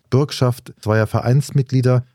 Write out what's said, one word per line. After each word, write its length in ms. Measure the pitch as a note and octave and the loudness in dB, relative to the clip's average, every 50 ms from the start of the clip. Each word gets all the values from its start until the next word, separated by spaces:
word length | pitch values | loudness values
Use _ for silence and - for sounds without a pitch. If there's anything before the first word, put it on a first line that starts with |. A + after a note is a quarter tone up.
| _ - | _ -2
Bürgschaft 640 | B2 C3+ D3 - - - C3 B2 A#2+ - - - - _ | 0 0 0 0 -2 -2 0 -2 -2 -4 -10 -20 -20 _
zweier 280 | - G#2+ G#2+ A2 G#2+ | -4 0 0 2 0
Vereinsmitglieder, 960 | - - A2 A2 A#2 B2+ D3 - - - C#3+ B2 - B2+ C3 A#2+ B2+ B2+ B2 B2 _ | 0 0 -2 0 2 0 0 0 0 -2 -2 -2 0 -2 0 2 2 2 0 -2 _